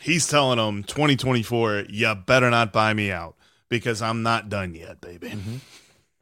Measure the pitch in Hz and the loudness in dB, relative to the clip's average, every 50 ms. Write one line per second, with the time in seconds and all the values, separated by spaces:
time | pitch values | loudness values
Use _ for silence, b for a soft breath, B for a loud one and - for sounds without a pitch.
0 | - 143 170 165 - - 147 147 139 131 123 117 110 107 101 101 101 - - 139 | -2 0 0 0 0 2 2 2 4 4 2 2 0 0 -2 -4 -8 -8 -2 0
1 | 151 147 135 113 123 131 127 120 107 - 120 117 117 107 104 101 95 - 101 107 | 2 2 2 2 2 0 0 0 0 0 0 0 2 2 0 -2 -4 -6 -4 0
2 | 117 110 107 98 90 - 127 131 123 123 117 117 117 104 - 110 110 107 107 107 | 0 0 0 -2 2 4 4 4 6 4 4 4 2 2 2 2 2 2 2 0
3 | 104 98 92 85 85 80 - b b b b b b b 120 113 - 123 113 101 | 0 -2 -2 -4 -8 -10 -16 b b b b b b b -4 -2 -2 -2 -4 -2
4 | 117 113 113 113 113 113 117 110 104 104 104 101 95 90 82 80 85 - - - | -2 -2 -2 0 0 0 0 0 0 -4 -6 -6 -6 -6 -8 -12 -16 -16 -18 -18
5 | - 87 87 85 87 240 - 107 95 107 117 131 B B B B B B B B | -16 -18 -16 -14 -14 -12 -10 -10 -10 -10 -10 -12 B B B B B B B B
6 | B B _ _ | B B _ _